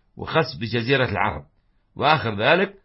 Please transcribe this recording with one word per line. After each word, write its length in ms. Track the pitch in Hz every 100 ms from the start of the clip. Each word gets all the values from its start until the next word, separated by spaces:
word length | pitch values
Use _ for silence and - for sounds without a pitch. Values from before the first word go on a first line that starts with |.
| _ -
وخسف 440 | - 160 160 -
بجزيرة 440 | 113 120 117 135
العرب، 380 | 120 104 101 78 - _ _ _ _ -
وآخر 380 | 131 156 110
ذلك 400 | 101 120 175 202 -